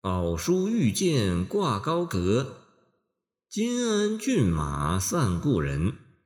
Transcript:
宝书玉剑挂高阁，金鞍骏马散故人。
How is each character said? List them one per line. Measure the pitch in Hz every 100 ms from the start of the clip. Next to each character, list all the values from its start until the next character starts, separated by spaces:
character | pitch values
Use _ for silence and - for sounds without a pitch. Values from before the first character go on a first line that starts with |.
宝 | 98 90 85 85
书 | - 185 190
玉 | 233 131
剑 | 95 190 147 98 87 92
挂 | 202 175 101
高 | 151 170
阁， | 175 92 87 113 135 - _ _ _ _ _ _ _ _ _
金 | - 233 247 240
鞍 | 208 208 220
骏 | 269 240
马 | 101 80 73 71 73 92
散 | 95 175 117 87
故 | 147 107
人。 | 69 69 87 - - _